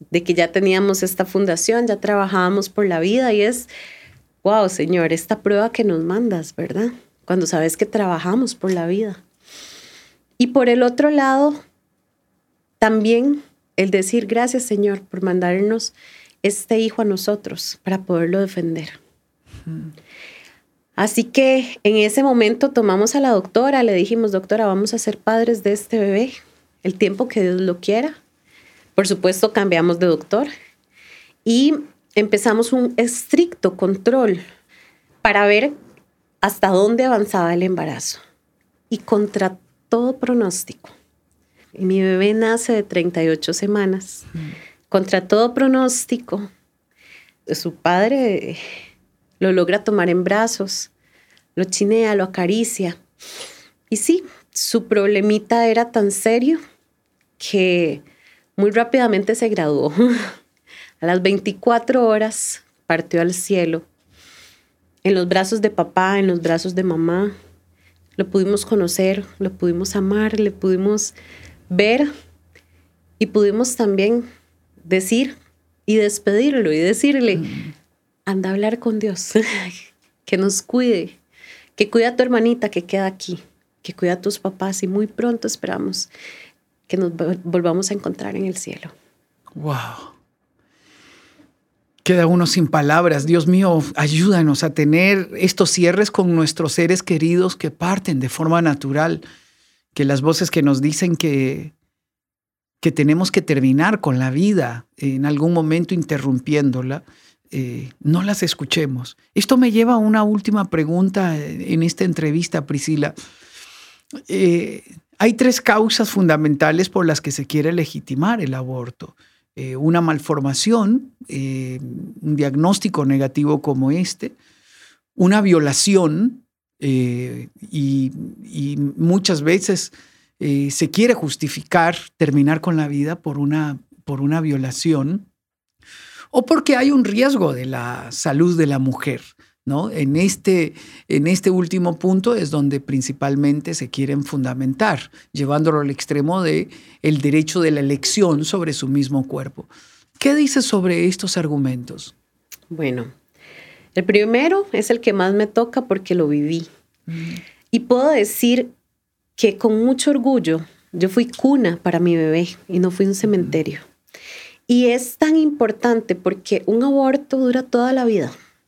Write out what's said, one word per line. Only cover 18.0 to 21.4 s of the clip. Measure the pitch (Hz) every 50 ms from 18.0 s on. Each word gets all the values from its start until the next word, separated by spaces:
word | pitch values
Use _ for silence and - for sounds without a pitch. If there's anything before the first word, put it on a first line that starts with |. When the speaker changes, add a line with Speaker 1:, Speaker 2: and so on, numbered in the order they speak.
| 190
Speaker 1:
poderlo | 190 180 165 170 165 180 196
defender". | 196 190 190 185 170 165 165 165 156 156 - - _ _ _ _ _ _ _ _ _ _ - - -
Speaker 2:
Ujú. | 165 160 160 156 160 151 - _ _ - - - - - - - - _ _ _ _ _ _ _ _ _
Speaker 1:
Así | - 196 214 - - 233
que | 240 - 269